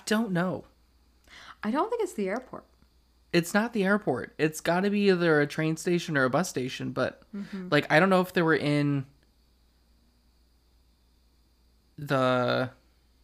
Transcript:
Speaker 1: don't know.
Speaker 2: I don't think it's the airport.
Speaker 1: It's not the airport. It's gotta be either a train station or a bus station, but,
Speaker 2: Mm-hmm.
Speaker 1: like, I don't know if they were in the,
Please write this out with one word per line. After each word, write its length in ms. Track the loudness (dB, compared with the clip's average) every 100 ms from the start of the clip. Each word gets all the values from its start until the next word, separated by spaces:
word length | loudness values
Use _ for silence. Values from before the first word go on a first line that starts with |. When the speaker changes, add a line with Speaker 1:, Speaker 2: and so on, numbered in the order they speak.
| -2
Speaker 1:
don't 260 | -2 0
know. 340 | -2 -2 -4 -10 _ _ _ _ _ _ -20 -20 -10
Speaker 2:
I 80 | -4
don't 180 | -2 -2
think 140 | -2
it's 100 | -4
the 160 | -4 -4
airport. 360 | -4 -8 -16 -20 _ _ _ _ _ _
Speaker 1:
It's 220 | -2 0
not 200 | 0 0
the 100 | 0
airport. 500 | 2 2 0 -4 -6 -2
It's 240 | -2 0
gotta 280 | -2 0 2
be 180 | 2 4
either 320 | 4 4 4
a 60 | 2
train 280 | 0 -2 -2
station 380 | -2 -2 0 0
or 80 | 2
a 40 |
bus 200 | 2 -2
station, 420 | -4 -6 -6 -8
but, 320 | -4 -4 -4 _ -14
Speaker 2:
Mm-hmm. 340 | -12 -12 -2
Speaker 1:
like, 200 | 0 2
I 80 | 4
don't 100 | 4
know 120 | 4
if 120 | 2
they 80 | 0
were 120 | 2 2
in 500 | 2 0 0 -2 -4 _ _ _ _ _ _ _ _ _ _ _ _ _ _ _ _ _ _ _ _ _ _ _ _ _ _ _ _ -14
the, 720 | -2 0 2 2 0 0 -2 -8 _ _ _ _